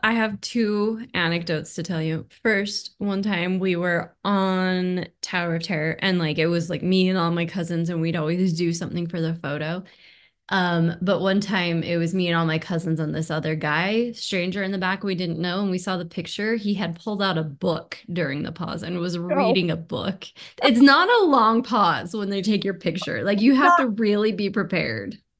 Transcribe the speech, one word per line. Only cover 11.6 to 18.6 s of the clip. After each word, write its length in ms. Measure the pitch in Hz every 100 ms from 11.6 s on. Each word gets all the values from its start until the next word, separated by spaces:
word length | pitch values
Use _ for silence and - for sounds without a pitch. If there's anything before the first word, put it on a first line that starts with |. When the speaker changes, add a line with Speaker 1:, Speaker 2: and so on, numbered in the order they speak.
| 175 170
Speaker 1:
it 160 | - 170
was 160 | 165
me 140 | 190 175
and 80 | 170
all 100 | 165
my 120 | 156
cousins 420 | - 170 175 160
and 140 | 151
this 160 | 151 160
other 240 | 156 156
guy, 580 | 156 151 151 190 226 240
stranger 500 | 226 - 190 180 190
in 100 | 190
the 60 | 202
back 240 | 185 190
we 120 | 202
didn't 240 | 180 175 160
know, 220 | 175 185
and 100 | 202
we 60 | 180
saw 220 | 180 185
the 80 | 175
picture. 480 | - 175 - 214 233
He 160 | 208
had 260 | 196 170 165
pulled 240 | 226 208
out 140 | 196 165
a 60 |
book 560 | 156 139 185 156 - - -
during 340 | 170 147 143
the 80 | -
pause 300 | 165